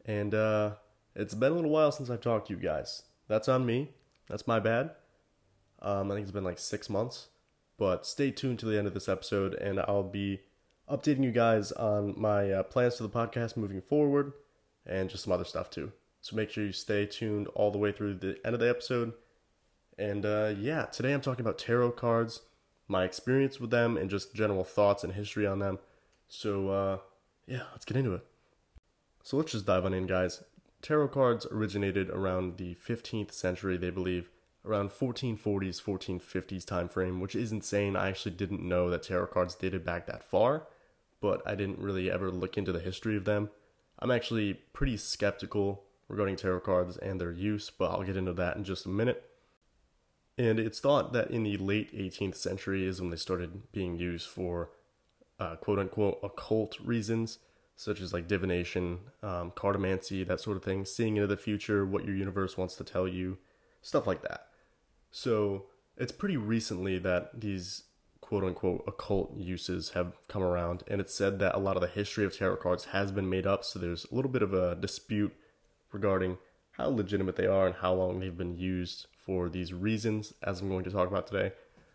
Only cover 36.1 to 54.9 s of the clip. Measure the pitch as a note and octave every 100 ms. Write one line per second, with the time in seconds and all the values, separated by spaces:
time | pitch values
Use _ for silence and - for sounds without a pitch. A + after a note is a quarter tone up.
36.1 | F2+ - F#2 - F#2+ - F#2 F2 G2 F#2
37.1 | F#2 G2 G2 A#2 G#2+ - G2+ G2+ G2 F#2+
38.1 | F#2+ G#2 F2+ F#2+ F#2 F2 F2+ F2 F2 -
39.1 | F2+ F2+ F#2 F2+ - F#2+ F#2 E2+ F2 -
40.1 | - - F#2 A#2+ D3+ - - _ _ _
41.1 | - G#2 - - G2+ G2 - G2+ F#2+ F#2
42.1 | F2+ F#2+ F2+ F#2 - F#2+ F2 F#2 F2+ A2+
43.1 | G#2+ F#2 G#2 G#2 - _ _ _ - A#2+
44.1 | A#2+ - A#2 G2+ F#2 _ - C#3 G#2+ -
45.1 | - G2+ - - G#2 G2+ G2+ - _ -
46.1 | G2+ G2 F#2 F#2+ F2+ - F2+ F2 F2 F#2+
47.1 | F#2 E2+ E2+ G2+ G#2 - - F2 F2+ F#2+
48.1 | F#2+ F#2 F2 F2 - G2 F2+ F#2 G2 A#2+
49.1 | - - _ _ _ _ _ _ _ _
50.1 | _ _ - A#2+ A2 A2 - C#3 C#3+ -
51.1 | A#2+ - A#2 G#2+ G2+ G2 G#2+ - - F#2+
52.1 | - G2 - F#2 F#2+ - G2 F#2 F#2 F2+
53.1 | E2 - F2+ F2 F#2+ - G#2 F2+ E2+ F2
54.1 | E2+ - - F2+ F2 E2+ - _